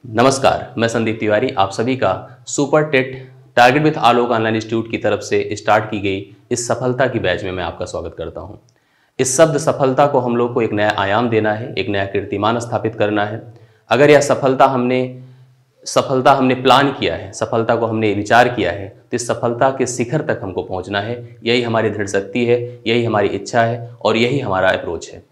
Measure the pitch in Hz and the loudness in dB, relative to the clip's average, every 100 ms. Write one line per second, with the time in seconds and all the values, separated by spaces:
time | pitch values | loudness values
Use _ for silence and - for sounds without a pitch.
0 | 120 110 131 - - - - - 113 120 | -4 4 4 6 2 2 -4 -2 0 0
1 | 110 110 107 104 131 131 98 - 120 - | -2 -2 2 2 0 0 -2 0 -2 0
2 | 98 92 - - - - 135 151 151 131 | 0 -2 -8 -20 -10 -4 0 2 2 0
3 | 127 - - - - - 123 139 151 147 | 0 -8 -16 -20 -2 6 6 6 2 4
4 | 117 120 120 117 110 110 107 113 110 104 | 4 4 2 0 0 -2 -2 -4 -4 -4
5 | 107 104 - 104 98 104 - 107 110 104 | -2 -2 -2 -2 -2 -4 2 2 2 -4
6 | 98 95 95 - _ 123 - 127 127 123 | -4 -4 -8 -20 _ -6 -2 -2 -2 0
7 | 131 110 90 87 95 92 85 85 90 85 | -2 0 -2 -4 -4 -6 -8 -8 -10 -10
8 | 82 - 82 82 82 104 _ _ _ _ | -10 -12 -12 -12 -16 -18 _ _ _ _
9 | _ - 131 - 160 147 147 - 139 131 | _ -4 -2 2 2 2 -2 0 0 2
10 | 143 139 120 120 120 120 110 107 104 - | 2 2 0 0 0 0 -2 0 0 0
11 | 98 104 120 110 107 107 123 - - 101 | 0 0 2 0 0 -2 -6 -6 -4 -4
12 | 95 101 95 101 104 117 117 110 110 - | -2 -4 -4 -2 -2 -2 -4 -4 -4 -2
13 | 104 104 104 113 - - - _ _ 120 | -2 0 -2 -6 -14 -20 -20 _ _ 4
14 | 143 147 - - 139 135 139 131 123 127 | 8 6 6 0 2 4 4 4 0 0
15 | 127 - - - - _ _ _ - 135 | -2 -8 -20 -20 -20 _ _ _ -2 -2
16 | - 131 127 117 127 127 127 127 139 131 | 0 2 4 4 4 2 4 6 4 0
17 | 95 80 92 - 110 117 113 117 113 110 | -4 -4 -10 -8 -2 -2 0 0 0 0
18 | 110 101 104 117 123 113 87 95 98 - | 0 -2 4 4 4 2 -4 -4 -10 -16
19 | _ 120 - 113 120 117 135 131 120 - | _ -8 -4 -2 -2 0 0 0 -4 -2
20 | 120 156 - 110 98 92 - 95 95 101 | -4 -4 -4 -6 -6 -8 -8 -10 -6 -6
21 | 104 120 - - 113 123 117 113 110 104 | -4 -10 -12 -8 0 0 2 0 0 -2
22 | 98 98 98 123 120 120 - - 110 117 | -2 -4 -2 -2 0 0 -2 -8 -2 0
23 | 113 107 101 98 - 120 113 117 - - | 0 0 0 -2 -2 0 0 -2 -10 -4
24 | 107 113 120 139 117 92 92 95 - 82 | -2 2 0 -2 -2 0 2 0 -4 -8
25 | - - - | -10 -18 -20